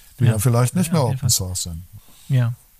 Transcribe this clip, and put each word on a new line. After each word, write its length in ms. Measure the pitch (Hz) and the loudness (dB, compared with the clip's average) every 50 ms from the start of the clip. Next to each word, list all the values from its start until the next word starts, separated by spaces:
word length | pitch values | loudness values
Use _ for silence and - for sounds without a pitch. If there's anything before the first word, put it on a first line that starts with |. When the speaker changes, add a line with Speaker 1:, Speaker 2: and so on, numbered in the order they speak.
| - - - - | -20 -18 -6 0
Speaker 1:
Die 60 | 120 | 2
Speaker 2:
Ja. 60 | 113 110 | 2 2
Speaker 1:
ja 60 | 107 | 2
vielleicht 380 | - 127 117 117 123 123 - | 2 2 2 2 2 2 0
nicht 120 | 180 180 - | 0 -2 0
Speaker 2:
Ja, 40 | 175 | 0
Speaker 1:
mehr 100 | 160 131 | 0 0
Speaker 2:
auf 60 | 117 | 0
jeden 100 | 135 131 | -2 -2
Speaker 1:
Open 100 | - 127 | 0 0
Speaker 2:
Fall. 160 | - - 95 92 | 0 0 -2 -6
Speaker 1:
Source 140 | 92 - - | -8 -8 -8
sind. 220 | 90 85 82 90 - - - - - - - - - | -8 -10 -12 -14 -16 -20 -20 -20 -20 -20 -18 -6 -2
Speaker 2:
Ja. 240 | 139 127 120 117 123 - - _ _ _ | 0 2 2 0 -2 -6 -12 _ _ _